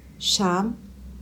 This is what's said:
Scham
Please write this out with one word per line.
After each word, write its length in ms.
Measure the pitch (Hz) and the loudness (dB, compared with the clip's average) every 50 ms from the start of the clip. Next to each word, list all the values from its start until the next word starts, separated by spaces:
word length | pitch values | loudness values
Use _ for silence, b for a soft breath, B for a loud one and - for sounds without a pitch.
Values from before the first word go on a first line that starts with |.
| - - - - | -20 -20 -14 -2
Scham 580 | - - - - 202 180 175 190 208 233 240 - - - - - - - - - | 0 2 4 4 4 4 4 4 2 0 -2 -6 -10 -16 -16 -16 -14 -14 -14 -14